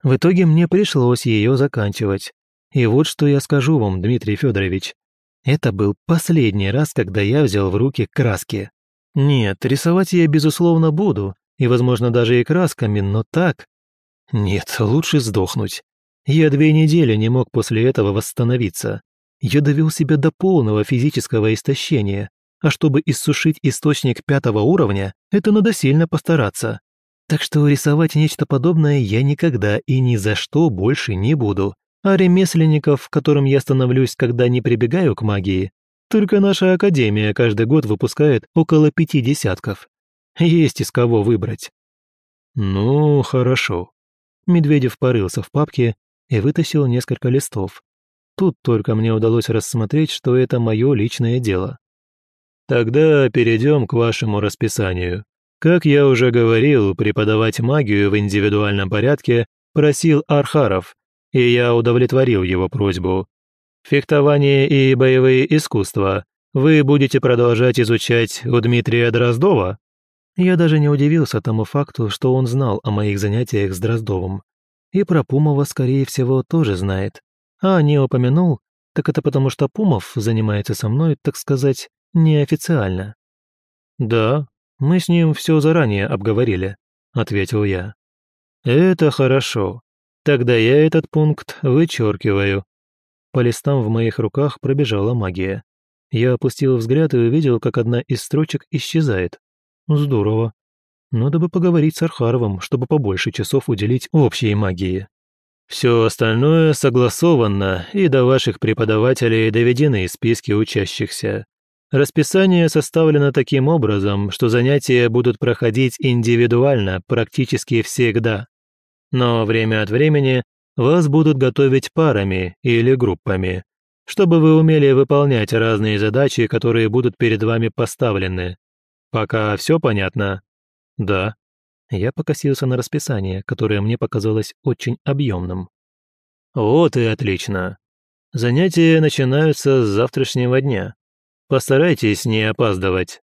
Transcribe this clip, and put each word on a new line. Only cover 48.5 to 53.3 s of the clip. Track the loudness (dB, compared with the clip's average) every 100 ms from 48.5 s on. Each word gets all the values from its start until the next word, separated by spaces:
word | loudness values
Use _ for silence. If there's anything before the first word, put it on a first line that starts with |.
| -2
только | -2 -2 0 -2
мне | 0
удалось | 0 0 0 0
рассмотреть, | -4 -4 -6 -2 -2 -2
что | -4 -2 0
это | 0 0
мое | 0 0 0
личное | 0 -2 -2 -2 -2
дело. | -2 -4 -4 -10 _ _ _ _ _ _ _ _ -4
«Тогда | -2 0 2 4 4
перейдем | 2